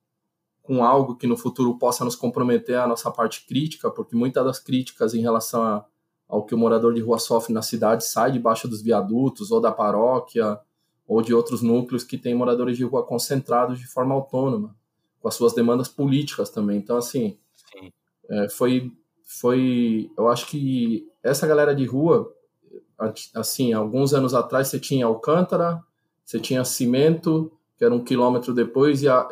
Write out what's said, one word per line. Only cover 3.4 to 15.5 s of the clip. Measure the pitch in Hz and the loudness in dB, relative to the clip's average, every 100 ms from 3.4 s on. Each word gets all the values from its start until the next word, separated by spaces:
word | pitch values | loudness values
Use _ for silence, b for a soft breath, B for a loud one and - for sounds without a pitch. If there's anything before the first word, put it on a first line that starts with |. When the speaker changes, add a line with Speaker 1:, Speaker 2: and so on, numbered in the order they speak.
| - | -6
Speaker 1:
crítica, | 131 156 - 117 | -4 -4 -4 -6
porque | - 110 117 | -6 -4 -2
muitas | 127 131 | 0 0
das | 131 127 | 0 -2
críticas | - 131 127 - 113 | -4 -4 -4 -4 -2
em | 113 | 0
relação | 117 113 - 120 | 0 0 -2 -2
a, | 113 104 - _ _ _ _ | 0 -2 -6 _ _ _ _
ao | 104 104 | -6 -2
que | |
o | 113 | 0
morador | 113 113 117 | 2 4 2
de | 117 | 2
rua | 113 113 | 0 -2
sofre | - 117 113 | 0 -2 0
na | 110 | -4
cidade | - 113 107 117 - | -4 -2 0 0 -2
sai | - 123 | -2 0
debaixo | 131 117 113 127 | 0 0 0 -2
dos | 107 | -4
viadutos | 110 107 98 117 135 127 101 | 0 0 0 0 0 -2 -2
ou | 113 | 0
da | 113 | 0
paróquia | 101 107 101 120 127 - 117 107 104 _ _ _ _ - | 0 0 2 2 0 -2 -2 -2 -4 _ _ _ _ -2
ou | 110 | 0
de | 113 | 2
outros | 117 117 120 | 2 2 0
núcleos | 117 120 123 123 | 2 2 0 -6
que | - 123 | -6 -8
têm | 127 120 | -4 -2
moradores | 123 120 123 123 | 0 0 0 -2
de | |
rua | 123 123 117 | -2 -2 -2
concentrados | 120 - 139 - 120 123 123 | -4 -2 -2 0 0 0 -2
de | 123 | -8
forma | - 131 | -4 -2
autônoma, | 139 135 131 135 113 107 - _ _ _ _ | -2 -2 -2 -2 -2 -6 -12 _ _ _ _
com | 110 | -8
as | - | 0
suas | 120 | 2